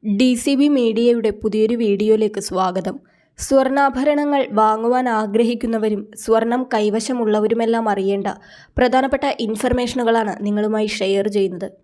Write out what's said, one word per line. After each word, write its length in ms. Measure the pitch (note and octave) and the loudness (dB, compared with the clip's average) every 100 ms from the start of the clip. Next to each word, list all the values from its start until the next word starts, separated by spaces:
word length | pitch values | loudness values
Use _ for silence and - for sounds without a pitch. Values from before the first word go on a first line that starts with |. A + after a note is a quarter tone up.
ഡി 240 | A3 G3+ B3+ A#3+ | -2 2 2 2
സി 160 | - C4+ | 0 2
ബി 120 | D4 | 2
മീഡിയയുടെ 600 | C#4 A#3 G#3+ A#3+ A#3+ G#3+ | 4 2 2 2 2 0
പുതിയൊരു 460 | G#3 A3 G#3+ A3 A#3+ | -2 -4 0 0 0
വീഡിയോയിലേക്ക് 680 | A3 G3 G#3+ A3 G#3+ G#3 | 0 0 2 2 2 -4
സ്വാഗതം. 540 | F#3+ F#3 F#3 F3+ F3 C4 _ _ _ - | -6 -2 -2 -2 -6 -10 _ _ _ -14
സ്വർണ്ണാഭരണങ്ങൾ 1000 | - C4+ C4 C4+ C#4 B3+ C#4+ D4 D4 C#4+ B3+ | 2 2 2 2 0 0 0 0 0 0 0
വാങ്ങുവാൻ 540 | G3+ A3 A3 A#3 B3 B3+ | 2 2 2 0 0 0
ആഗ്രഹിക്കുന്നവരും 920 | A3 G#3+ G#3+ A#3 A#3 A3+ A3+ G#3+ G#3 G#3+ - | -2 0 0 0 0 -2 -2 -2 -2 -6 -12
സ്വർണം 460 | - A3 A3+ B3 B3+ | 2 2 2 -2 -2
കൈവശമുള്ളവരുമെല്ലാം 1120 | A3 G#3+ G#3+ G#3+ B3 A3 G#3+ G#3+ A3+ A3+ A3+ A3 | 0 0 0 -4 -2 0 2 2 0 0 0 0
അറിയേണ്ട 380 | G3 G3 G3+ G3 - - - - - | 0 0 -2 -4 -8 -16 -20 -10 0
പ്രധാനപ്പെട്ട 500 | B3 C4 C4 C4+ C#4 - | 2 2 0 -2 -2 -2
ഇൻഫർമേഷനുകളാണ് 920 | A3 G#3+ B3 B3 A#3+ B3+ A#3 A3+ G#3+ - | -4 -2 -2 0 -2 -2 2 2 0 -4
നിങ്ങളുമായി 460 | G3+ G#3 G#3+ A3 G#3+ | -2 0 0 0 -2
ഷെയർ 400 | - F#3+ G3 G3 | -2 0 0 0
ചെയ്യുന്നത്. 400 | G3+ F#3+ F3+ F#3 - | 0 -2 -4 -12 -14